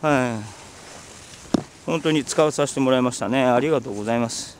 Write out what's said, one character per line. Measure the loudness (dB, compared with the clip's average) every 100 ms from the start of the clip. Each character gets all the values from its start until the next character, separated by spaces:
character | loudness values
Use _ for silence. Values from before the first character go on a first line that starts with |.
は | 2 2 2 -4
い。 | -10 -16 -20 -20 -20 -20 -20 -20 -20 -20 -6 -6 -6 -14 -6
本 | -2
当 | 0
に | 0
使 | 0 2
わ | 2
さ | 4 -2
せ |
て | 2
も | 2
ら | 4
い |
ま | 2
し | 0
た | -2
ね。 | 2
あ | 4 4
り | 4
が | 0
と | -2
う |
ご | -6
ざ | -2 -2
い |
ま | -2
す。 | -4 -12 -16